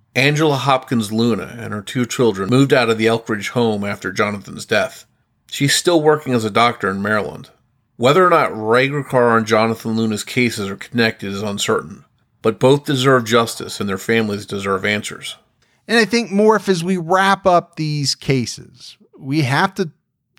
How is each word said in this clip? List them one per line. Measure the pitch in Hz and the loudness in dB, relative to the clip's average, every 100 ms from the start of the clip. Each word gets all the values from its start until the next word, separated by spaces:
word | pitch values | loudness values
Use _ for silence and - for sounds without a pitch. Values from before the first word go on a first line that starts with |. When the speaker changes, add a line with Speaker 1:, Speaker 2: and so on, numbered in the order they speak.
| _ 123 | _ -2
Speaker 1:
Angela | 139 151 160 135 | 0 2 0 0
Hopkins | 139 131 - 120 104 | 0 0 0 -4 -2
Luna | 110 120 101 80 120 | 0 0 0 -6 -12
and | 107 | -10
her | 104 | -10
two | - 127 | -8 -4
children | 120 - 117 95 98 | -4 0 0 0 0
moved | 127 139 | 2 4
out | 139 113 | 4 2
of | 110 | 2
the | 110 | 2
Elkridge | 113 - 107 98 | 0 -2 -6 -4
home | 123 117 104 | -2 0 0
after | 101 101 95 | -4 -6 -8
Jonathan's | 101 104 101 98 - - | -4 -4 -4 -12 -16 -4
death. | 107 92 - _ _ _ _ _ | -2 -2 -6 _ _ _ _ _
She's | - 139 - | -4 0 0
still | 180 170 | 2 2
working | 151 151 131 | 4 0 0
as | 120 | -2
a | 110 | 0
doctor | 101 117 113 98 | 2 0 0 -4
in | 98 | -2
Maryland. | 104 107 95 - - _ _ _ _ - | -2 -2 -2 -10 -18 _ _ _ _ 0
Whether | 120 175 180 | 2 6 6
or | |
not | 165 113 | 4 2
Ray | 110 110 120 135 | -2 2 2 2
Ricard | 143 139 135 120 113 | -2 -2 2 4 4
and | 107 | 4
Jonathan | 110 113 110 113 110 | 2 2 -2 -4 -2
Luna's | 113 104 | -2 -2
cases | - 131 123 - 98 | -4 0 0 -2 -8
are | 98 | -8
connected | - 120 110 - 101 | -8 0 0 -2 -10
is | 98 | -6
uncertain, | 107 101 - 107 - 98 _ _ _ _ | -6 -6 -2 -2 -4 -20 _ _ _ _
but | 110 104 | -4 2
both | 127 143 | 2 2
deserve | 147 135 135 127 | 0 -2 2 2
justice | 110 117 117 - 98 - | 4 2 2 -4 -12 -8
and | 104 | -6
their | 98 | -6
families | - 113 107 101 101 | 0 0 0 -4 -8
deserve | 98 98 95 | -8 -4 -2
answers. | 104 104 - - - - _ _ _ _ - | 0 -2 -6 -12 -14 -16 _ _ _ _ 0
Speaker 2:
And | 233 | 0
I | |
think, | 208 233 190 | 2 0 0
Morph, | 196 214 214 202 | 2 4 4 2
as | 180 | -2
we | 175 185 | 0 -4
wrap | 160 190 196 190 190 | 0 2 2 2 4
up | 175 - - | 2 0 -6
these | 156 147 131 - | -4 -2 -4 -4
cases, | - 135 113 - - _ - - _ 339 | -2 -2 -2 -10 -18 _ -20 -20 _ -18
we | 135 151 | -4 -2
have | 127 143 190 | 0 0 -2
to | 196 170 _ _ _ _ | -2 -8 _ _ _ _